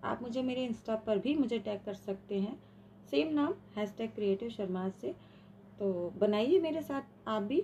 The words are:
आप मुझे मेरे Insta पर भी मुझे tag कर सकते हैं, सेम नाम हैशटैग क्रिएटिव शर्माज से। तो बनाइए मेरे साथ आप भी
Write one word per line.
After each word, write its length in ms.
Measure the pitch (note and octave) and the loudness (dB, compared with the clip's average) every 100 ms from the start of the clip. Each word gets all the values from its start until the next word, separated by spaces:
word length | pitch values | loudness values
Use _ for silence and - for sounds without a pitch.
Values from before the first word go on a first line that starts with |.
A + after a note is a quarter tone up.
आप 180 | - A3+ | -2 -4
मुझे 200 | B3 A#3+ | -4 -2
मेरे 260 | B3+ B3+ B3+ | -2 -2 -2
Insta 280 | A3+ - A3 - | -4 -4 -4 2
पर 120 | G#3 | 2
भी 160 | B3+ D#4 | 2 2
मुझे 220 | A#3+ A#3 | 2 0
tag 220 | G3+ G3+ | -2 -6
कर 100 | G#3 | -6
सकते 460 | G3 - G3 - G3+ | -8 -6 -6 -2 0
हैं, 180 | G3+ C#4+ - - - - - | 0 -4 -16 -20 -20 -20 0
सेम 180 | C#4 D#4 | 2 4
नाम 200 | D4+ D4 G4 - G#3+ | 2 2 0 -6 -4
हैशटैग 340 | G#3 - A3+ | -4 -4 -6
क्रिएटिव 340 | A3 G3+ G3 A#3 | -2 0 0 -2
शर्माज 420 | A3+ F#3+ F#3 F#3+ | -4 -4 -2 -2
से। 220 | F#3+ B3 - - - - - - - | -4 -8 -8 -14 -20 -20 -20 -20 -4
तो 340 | G3+ F3+ F3 F#3+ | -2 0 -4 2
बनाइए 420 | G#3 G#3 A#3+ F4+ | 2 4 6 4
मेरे 220 | D#4+ D#4+ | 4 -2
साथ 460 | D#4 C#4 - - - | -2 -6 -6 -12 -2
आप 140 | G#3+ | -2
भी 200 | G#3 D4 | 2 0